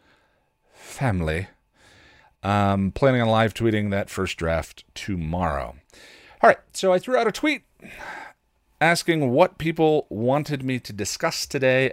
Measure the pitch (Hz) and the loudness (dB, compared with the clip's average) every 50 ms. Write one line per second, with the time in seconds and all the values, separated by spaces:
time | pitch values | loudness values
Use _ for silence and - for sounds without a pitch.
0 | _ _ _ _ _ _ _ _ _ _ _ _ _ _ _ - - - - - | _ _ _ _ _ _ _ _ _ _ _ _ _ _ _ -20 -20 -20 -8 -4
1 | 139 123 98 90 80 78 78 85 92 - - _ _ _ _ _ _ - - - | -2 -2 0 0 -2 -2 -2 -4 -6 -8 -14 _ _ _ _ _ _ -20 -20 -20
2 | - - _ _ _ _ _ _ - 98 101 104 101 98 98 98 98 92 - - | -20 -20 _ _ _ _ _ _ -2 0 2 2 4 2 2 2 0 -2 0 2
3 | 139 135 127 123 117 110 110 110 113 107 - - 117 117 107 107 104 101 98 98 | 2 2 4 2 2 2 2 2 2 0 0 0 0 0 2 0 0 -2 -2 -4
4 | 101 - - - 95 90 - - 82 82 82 80 76 - - - - _ _ - | -4 -6 -6 -6 -6 -6 -4 -4 -2 -2 -2 -2 -2 -6 -14 -20 -20 _ _ -14
5 | - - 98 87 80 78 82 90 90 80 73 69 62 58 60 - _ _ _ - | -8 -6 -6 -4 -4 -4 -2 -2 -2 -2 -2 -4 -6 -8 -12 -18 _ _ _ -20
6 | - - - - - - - _ - 226 - - _ _ - - - 185 180 185 | -20 -20 -20 -20 -20 -20 -4 _ 4 4 4 4 _ _ -10 -2 0 2 2 2
7 | - 247 254 240 233 220 185 - - 311 285 208 - _ _ _ - - - - | 0 0 0 0 0 0 -2 0 -2 -2 -2 -2 -6 _ _ _ -20 -20 -18 -16
8 | - - - - - - - _ _ _ _ _ _ _ _ _ 151 165 170 165 | -16 -16 -14 -16 -16 -20 -20 _ _ _ _ _ _ _ _ _ 2 2 2 2
9 | - - 165 160 143 123 120 147 180 185 - - 151 165 160 165 160 156 151 151 | 0 0 0 2 2 2 4 4 4 2 2 -2 -4 -4 0 2 2 4 4 2
10 | - - - 104 117 123 135 147 147 143 147 139 131 131 127 120 - - 101 95 | 0 -4 -6 -2 0 0 0 0 0 -2 -6 -6 -4 -4 -4 -4 -6 -10 -8 -8
11 | 101 - - - - 214 - - - - - 139 131 131 127 131 135 127 | -6 -6 -4 -4 -4 -4 -2 -4 -8 -6 -4 0 2 2 4 4 2 0